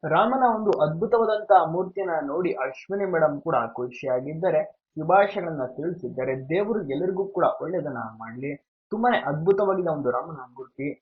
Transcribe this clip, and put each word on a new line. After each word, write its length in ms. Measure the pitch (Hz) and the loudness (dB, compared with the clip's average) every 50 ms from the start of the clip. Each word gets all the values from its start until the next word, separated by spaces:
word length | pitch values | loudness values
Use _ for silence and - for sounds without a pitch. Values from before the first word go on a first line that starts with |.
| - 160 | -2 0
ರಾಮನ 340 | 151 170 208 233 254 254 254 240 226 | 2 4 4 4 2 2 2 2 2
ಒಂದು 220 | 220 214 202 175 - | 2 2 2 2 4
ಅದ್ಭುತವಾದಂತಹ 840 | 156 151 160 165 196 226 240 233 226 220 214 214 - - 208 185 165 | 2 0 2 -2 0 2 4 4 4 2 2 -2 4 6 6 6 6
ಮೂರ್ತಿಯನ್ನ 640 | 156 160 175 196 185 180 196 196 180 165 156 147 143 | 4 0 -2 -4 -4 -4 -6 -4 -2 -2 -2 -2 -2
ನೋಡಿ 240 | 139 165 180 170 - | -4 -2 0 -2 -2
ಅಶ್ವಿನಿ 520 | - 131 135 135 - - _ 190 202 196 | -2 -4 -6 -6 -10 -10 _ -4 -2 -2
ಮೇಡಮ್ 360 | 185 180 165 156 151 147 143 | 0 2 4 4 4 2 0
ಕೂಡ 160 | - - 143 123 113 117 - | -4 0 0 0 0 -2 -4
ಖುಷಿಯಾಗಿದ್ದಾರೆ, 920 | - 123 123 123 - - 131 127 127 131 143 156 160 170 185 165 151 156 - - _ _ _ | -6 -6 -6 -6 -8 -4 -2 -2 -2 -2 -4 -8 -2 0 2 2 2 0 -2 -8 _ _ _
ಶುಭಾಶಯಗಳನ್ನ 760 | _ 160 156 160 180 196 202 202 - 202 180 170 160 147 131 | _ -8 0 4 6 6 6 4 2 -4 -4 -4 -4 -4 -6
ತಿಳಿಸಿದ್ದಾರೆ. 840 | 123 - - 147 170 175 175 - - - - 139 135 135 139 131 135 | -6 -6 -6 -6 -6 -6 -6 -8 -10 -6 -4 -2 -2 -2 -4 -4 -2
ದೇವರು 340 | 160 185 208 208 226 214 185 | 0 0 0 0 -2 -4 -2
ಎಲ್ಲರಿಗೂ 420 | 143 135 143 175 190 190 180 196 | -4 -4 -2 -2 -2 -2 -2 -4
ಕೂಡ 200 | 190 - 185 160 131 123 - | -4 0 0 2 2 0 -2
ಒಳ್ಳೇದನ್ನ 380 | - 156 180 180 147 147 131 120 | -6 -4 -4 -4 -4 -4 -6 -6
ಮಾಡ್ಲಿ. 580 | 113 113 110 110 113 113 113 123 131 143 147 - _ _ _ _ _ _ | -8 -10 -12 -14 -14 -14 -12 -8 -8 -8 -8 -10 _ _ _ _ _ _
ತುಂಬಾನೇ 280 | - 214 226 247 233 - | -4 0 2 2 2 2
ಅದ್ಭುತವಾಗಿದೆ 720 | - 147 147 156 160 185 196 196 214 196 190 185 180 165 | 0 0 -4 0 4 4 4 4 4 2 2 0 0 -2
ಒಂದು 220 | 156 147 139 127 | -2 -2 0 0
ರಾಮನ 260 | 120 123 - 165 160 | 0 -2 -4 -6 -12
ಮೂರ್ತಿ 580 | 135 127 123 123 127 131 131 _ - 135 147 143 _ | -14 -14 -16 _ -18 -18 -18 _ -8 -8 -8 -8 _